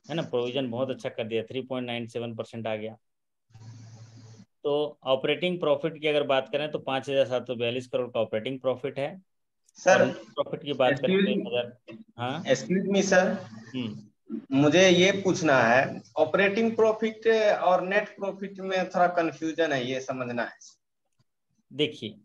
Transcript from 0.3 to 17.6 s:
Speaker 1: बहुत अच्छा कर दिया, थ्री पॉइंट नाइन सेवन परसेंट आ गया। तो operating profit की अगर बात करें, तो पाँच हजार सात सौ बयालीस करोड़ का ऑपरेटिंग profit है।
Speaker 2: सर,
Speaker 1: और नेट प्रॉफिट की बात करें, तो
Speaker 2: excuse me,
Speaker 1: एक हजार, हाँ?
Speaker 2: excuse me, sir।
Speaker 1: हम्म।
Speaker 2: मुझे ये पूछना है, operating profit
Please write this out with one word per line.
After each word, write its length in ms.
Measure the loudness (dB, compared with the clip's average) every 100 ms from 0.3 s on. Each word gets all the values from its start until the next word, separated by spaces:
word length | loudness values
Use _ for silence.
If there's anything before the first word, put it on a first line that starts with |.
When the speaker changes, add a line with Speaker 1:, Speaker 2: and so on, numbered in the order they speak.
| -2 -2 -4 -4
Speaker 1:
बहुत 200 | -4 -6
अच्छा 180 | -6 -8
कर 160 | -8
दिया, 180 | -4 -4
थ्री 180 | -4 -8
पॉइंट 260 | -8 -8 -6
नाइन 200 | -8 -8
सेवन 280 | -8 -8
परसेंट 320 | -8 -10 -8 -6
आ 100 | -6
गया। 200 | -8 -14 _ _ _ _ _ -20 -20 -20 -20 -20 -20 -20 -20 -20 -20 _
तो 340 | -2 -2 -2 -6
operating 560 | 0 0 0 0 -2 0
profit 400 | 0 0 0 -2
की 80 | 0
अगर 140 | 0
बात 260 | 2 0 0
करें, 220 | -4 -4
तो 80 | -6
पाँच 320 | -4 -6 -2
हजार 160 | 0 2
सात 200 | 0 -4
सौ 80 |
बयालीस 320 | -4 -2 -4 -4
करोड़ 240 | -4 -2
का 100 | -2
ऑपरेटिंग 400 | -2 -2 -4 -4
profit 380 | -4 -4 -6 -6
है। 240 | -8 -10 _ _ _ _ _
Speaker 2:
सर, 260 | 0 4 6
Speaker 1:
और 60 | 4
नेट 100 | 0
प्रॉफिट 460 | -10 -8 -6 -6
की 100 | -6
बात 260 | 2 2 2
करें, 180 | 2 2
तो 60 |
Speaker 2:
excuse 200 | 2 0
me, 40 | -2
Speaker 1:
एक 0 |
हजार, 500 | -4 -6 -10 -20 -20 -18 -8
हाँ? 260 | -6 -6
Speaker 2:
excuse 460 | 0 0 2 0 2
me, 100 | 2
sir। 360 | 4 4 4 -2 -8 -16 -12 -8
Speaker 1:
हम्म। 240 | -8 -10 -16 _ _ -12 -2
Speaker 2:
मुझे 360 | 4 6 8 8
ये 240 | 8 4
पूछना 460 | 2 0 0 4 4
है, 440 | 6 4 2 -4 -10 -2
operating 600 | 0 2 2 2 0 2
profit 500 | 2 2 -4 -2 2 4 4 2